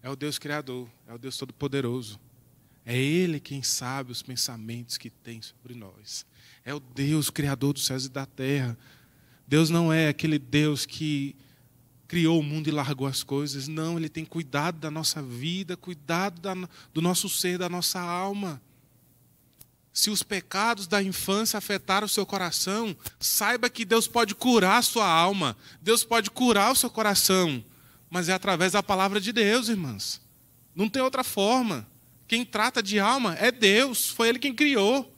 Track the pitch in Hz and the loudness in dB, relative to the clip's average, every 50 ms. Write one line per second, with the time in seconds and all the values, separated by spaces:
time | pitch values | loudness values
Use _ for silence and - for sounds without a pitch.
0 | - 127 139 135 147 147 143 - - 147 147 151 143 131 123 123 123 117 _ _ | -10 -10 -8 -6 -6 -6 -6 -6 -6 -4 -4 -4 -4 -6 -10 -10 -12 -14 _ _
1 | _ - 117 117 123 131 123 - 139 127 120 _ 143 139 135 139 127 117 120 131 | _ -20 -18 -12 -12 -10 -8 -8 -10 -12 -8 _ -4 -2 -2 0 0 -2 -4 -4
2 | 117 107 101 101 - - _ _ _ _ _ _ _ _ _ _ _ 117 120 127 | -8 -10 -16 -18 -20 -20 _ _ _ _ _ _ _ _ _ _ _ -2 0 0
3 | 135 143 156 180 185 175 156 139 - - 139 139 123 - - - 131 123 131 139 | 2 2 2 2 2 0 -2 -4 -6 -10 -10 -6 -4 -4 -4 -4 -4 -6 -6 -6
4 | 135 123 123 - - - 127 117 - - 120 113 110 113 117 120 120 120 - - | -8 -8 -12 -12 -12 -8 -6 -4 -4 -6 -6 -10 -10 -10 -10 -10 -10 -10 -12 -10
5 | - 113 _ _ _ 117 117 110 107 - _ _ _ 123 123 123 107 95 - 101 | -10 -14 _ _ _ -18 -16 -16 -16 -20 _ _ _ -20 -18 -18 -18 -20 -20 -20
6 | 104 - - - - _ _ - - - - _ _ 120 139 147 131 123 123 135 | -18 -14 -14 -14 -14 _ _ -20 -20 -20 -20 _ _ -10 -10 -10 -12 -12 -4 -2
7 | 139 143 156 156 139 - - - 143 143 139 117 143 143 143 135 - - 131 131 | 0 2 2 0 0 -2 -2 -2 -2 -2 -2 0 0 -2 0 0 -2 -4 -4 -4
8 | 131 135 131 143 135 135 _ - 131 135 143 143 131 120 117 - - - - - | -6 -6 -8 -10 -10 -10 _ -6 -2 0 0 0 0 -2 -4 -8 -14 -20 -20 -20
9 | _ _ _ _ _ _ - _ _ - 143 156 165 151 170 170 170 160 160 160 | _ _ _ _ _ _ -20 _ _ 2 4 4 4 4 4 2 4 4 4 4
10 | 160 151 147 - - 160 156 143 127 120 135 147 151 151 147 131 - - - - | 2 2 0 0 0 0 0 -2 -2 0 2 2 2 2 0 -2 -6 -8 -8 -6
11 | 156 151 147 143 139 139 - - - _ _ _ _ _ _ _ _ _ _ _ | -4 -4 -2 -4 -4 -6 -10 -14 -20 _ _ _ _ _ _ _ _ _ _ _
12 | _ _ - 175 165 160 165 165 147 147 151 156 151 156 151 151 139 139 143 127 | _ _ 0 2 4 4 4 2 2 0 -4 -4 -2 -2 -2 -2 -2 -2 -2 -2
13 | 135 139 131 - - - 139 139 147 147 139 139 127 147 156 156 160 165 170 170 | -2 -2 -2 -4 -6 -4 -4 -4 -4 -4 -6 -8 -8 -8 -6 -4 -4 -4 -4 -4
14 | 160 147 _ 160 160 - - 165 160 131 - 143 151 175 180 156 147 156 151 160 | -6 -6 _ -10 -12 -8 -8 -8 -8 -4 -2 -2 -2 -2 -4 -6 -8 -8 -6 -4
15 | 151 - - 156 139 127 120 120 135 165 175 190 196 160 180 - - 180 180 151 | -4 -4 -4 -4 -8 -10 -10 -6 -6 -4 -4 -4 -6 -8 -10 -12 -10 -14 -14 -14
16 | 143 139 170 175 190 208 175 170 165 196 185 185 185 170 - - - _ _ 160 | -4 -2 0 0 0 -2 -4 -6 -8 -8 -6 -6 -8 -12 -14 -20 -20 _ _ 0
17 | 160 180 185 175 - 190 - - - 180 180 175 180 175 175 180 165 - - 185 | 0 2 0 0 -2 -2 -4 -2 -2 -2 -2 -2 -4 -4 -4 -2 -4 -2 -4 -4
18 | 175 175 175 180 190 196 202 208 202 180 151 131 _ _ _ _ _ _ _ _ | -4 -4 -4 -4 -4 -4 -4 -4 -6 -6 -8 -10 _ _ _ _ _ _ _ _
19 | _ _ _ _ _ _ _ _ _ _ _ _ - _ _ _ _ _ _ - | _ _ _ _ _ _ _ _ _ _ _ _ -20 _ _ _ _ _ _ -2
20 | - 208 214 180 - _ 208 185 - _ - 190 214 233 233 196 196 165 208 202 | -2 0 0 -4 -4 _ -6 -6 -6 _ -2 0 0 0 0 -2 -4 -2 0 0
21 | 196 190 180 - - - 196 208 226 214 - 208 - - 202 190 - - 190 202 | 0 0 -2 -4 -2 -2 0 0 0 0 -2 -4 -4 -4 -6 -4 -2 0 0 0
22 | 214 202 - 214 190 - - 196 185 170 - - - 185 196 220 233 214 151 - | 0 0 -2 -2 -2 -2 -4 -4 -4 -2 -2 -2 -2 -2 -2 -2 -2 -4 -6 -8
23 | - - - _ - - - - 208 208 240 240 233 247 - - 226 180 226 226 | -12 -16 -12 _ -4 -2 0 2 2 2 2 2 0 -2 -2 -4 0 2 4 4
24 | 220 - - 240 233 202 202 - - 254 240 220 185 185 208 240 233 - - 233 | 4 2 2 2 2 2 0 0 4 6 6 8 8 8 6 6 4 2 2 2
25 | 208 185 165 165 170 185 202 196 160 131 110 - - - - - - 190 226 226 | 4 4 6 6 4 4 2 0 -2 -2 -2 -6 -14 -20 -20 -6 0 2 2 2
26 | - - 233 233 208 208 - - 254 247 220 202 196 233 269 - - 240 - 220 | 2 2 2 2 2 0 -2 2 4 4 6 6 4 4 4 2 0 0 -2 0
27 | 220 208 202 - - - 190 185 180 165 139 120 104 - - - - - - - | 2 2 4 4 4 4 4 4 4 2 0 -4 -8 -12 -20 -20 -20 -20 -20 -20
28 | - _ 165 180 175 165 190 185 - 208 185 156 180 185 185 208 190 - 202 185 | -18 _ -6 -4 0 0 0 0 2 0 2 4 2 4 2 2 2 2 2 2
29 | 190 196 196 208 185 214 220 233 214 202 220 254 240 220 226 196 165 135 110 98 | 2 2 2 0 -2 0 2 2 4 4 4 2 2 0 -2 -2 -2 -6 -6 -8
30 | - - - - - - _ _ _ _ _ _ _ _ _ 165 202 220 - 269 | -8 -8 -10 -10 -14 -20 _ _ _ _ _ _ _ _ _ -2 -2 -2 0 0
31 | 254 262 262 254 247 - - 208 196 208 240 262 247 220 170 123 107 - - - | -2 0 0 -2 -4 -2 0 2 4 4 4 4 2 0 -2 -4 -6 -12 -20 -20
32 | _ _ _ - _ - 226 233 247 - - 208 214 247 - 247 214 190 208 208 | _ _ _ -20 _ -2 -2 -2 -2 -2 0 0 0 2 0 -2 -2 0 2 2
33 | 196 214 254 269 240 196 165 - 202 247 240 - 226 190 196 220 269 277 233 - | 4 4 2 2 2 0 0 2 0 0 2 4 4 6 6 6 4 2 0 -4
34 | - - - - 226 226 240 240 - 285 240 - 302 294 277 214 196 208 254 277 | -4 -4 0 2 2 2 2 2 -2 -4 0 2 2 4 4 4 4 4 4 2
35 | 247 - - | 0 -4 -16